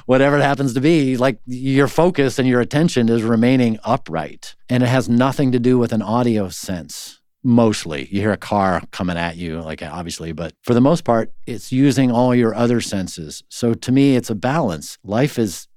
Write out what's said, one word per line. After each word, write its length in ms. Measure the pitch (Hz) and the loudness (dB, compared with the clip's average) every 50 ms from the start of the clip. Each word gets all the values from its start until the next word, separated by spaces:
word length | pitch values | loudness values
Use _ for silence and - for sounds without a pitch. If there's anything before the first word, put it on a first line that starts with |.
| - | -2
whatever 340 | 120 127 131 135 143 143 143 | 2 4 4 4 4 4 2
happens 320 | 143 139 139 139 139 131 117 | 2 2 0 0 -2 -2 -2
to 40 | 135 | 0
be, 360 | 131 160 170 156 135 131 131 | 2 2 4 4 2 0 0
like, 220 | 120 127 135 - - - | 0 0 0 -2 -4 -8
your 420 | 123 127 123 131 135 135 139 139 | -12 -10 -6 -4 0 2 2 2
focus 520 | 127 - 160 165 185 - - 135 127 - - | 2 2 2 2 2 2 2 0 0 0 0
and 80 | 127 | 0
your 140 | 131 123 123 | 2 2 2
attention 480 | 113 - 147 147 170 170 - 131 117 113 | 2 0 2 2 2 2 2 2 2 2
is 140 | 117 117 110 | 2 2 0
remaining 560 | 113 117 110 120 123 135 127 123 113 110 107 - | 2 2 2 4 4 4 4 2 2 0 -2 -2
upright. 720 | 107 123 135 - - 80 80 76 71 - - - - - - - - | -2 -2 -2 -4 -6 -6 -6 -6 -8 -12 -16 -18 -20 -20 -14 -6 -2
And 140 | 127 127 127 | 0 0 2
it 40 | |
has 220 | 120 131 131 - 117 | 2 2 2 2 2
nothing 420 | 120 120 127 139 131 - 143 127 | 2 2 2 2 2 0 0 0
to 80 | 123 127 | 2 2
do 180 | 120 127 127 | 2 2 2
with 140 | 123 120 113 | 2 2 0
an 100 | 120 107 | -2 -4
audio 460 | 98 104 110 123 123 120 110 107 98 | -2 -2 0 0 0 0 0 0 -2
sense. 720 | 92 - - - - 92 85 73 - - - - - - _ _ _ _ _ - | -4 -8 -10 -10 -8 -8 -8 -10 -12 -16 -16 -16 -18 -20 _ _ _ _ _ 0
Mostly, 640 | 127 117 120 117 110 101 - - 85 76 69 67 - | 2 4 4 4 4 2 -2 -6 -8 -8 -8 -8 -6
you 80 | 98 98 | -4 -2
hear 120 | 104 107 98 | -2 -2 -2
a 40 | |
car 440 | - - - 104 101 95 95 90 82 - - | -4 -4 -2 0 0 2 2 0 -2 -4 -8
coming 260 | - - 98 90 85 | -8 -6 -6 -4 -4
at 200 | 85 85 85 82 | -4 -4 -6 -6
you, 240 | 87 90 82 80 82 | -8 -8 -8 -8 -8
like, 200 | 80 78 76 - | -8 -10 -10 -12
obviously, 520 | 87 76 76 87 82 85 - - 82 82 80 | -12 -12 -12 -10 -10 -10 -10 -10 -10 -10 -10
but 200 | 78 85 80 - _ | -8 -10 -10 -12 _
for 120 | - 123 120 | -2 0 2
the 80 | 120 | 4
most 220 | 127 143 170 160 - | 4 4 2 2 2
part, 280 | - 113 113 110 - - - - | 0 0 0 0 -4 -6 -10 -10
it's 240 | - 120 104 - - | -10 -10 -10 -8 -4
using 400 | 127 127 139 143 120 135 131 123 | 0 2 2 2 4 2 2 2
all 240 | 117 120 127 127 123 | 2 2 2 4 4
your 180 | 123 117 113 101 | 4 2 2 2
other 260 | 113 120 120 123 113 | 0 0 2 2 0
senses. 640 | 101 - 107 98 92 90 - - 78 73 - - - - | -2 -2 -4 -6 -6 -6 -10 -12 -12 -12 -14 -16 -18 -18
So 240 | - - 123 117 113 | -8 -4 -2 -2 -2
to 180 | - - 127 | -2 -2 0
me, 240 | 127 135 139 139 131 | 2 4 4 4 4
it's 120 | 120 113 - | 2 0 -2
a 60 | 110 | -6
balance. 600 | 95 - 123 143 170 143 98 82 73 - - - - - | -4 -2 -2 0 0 0 -2 -4 -6 -10 -14 -18 -14 -8
Life 340 | 92 104 120 143 143 - 123 | -4 -2 0 0 0 0 -2
is, 280 | 113 101 - - - _ _ | -2 -2 -4 -8 -14 _ _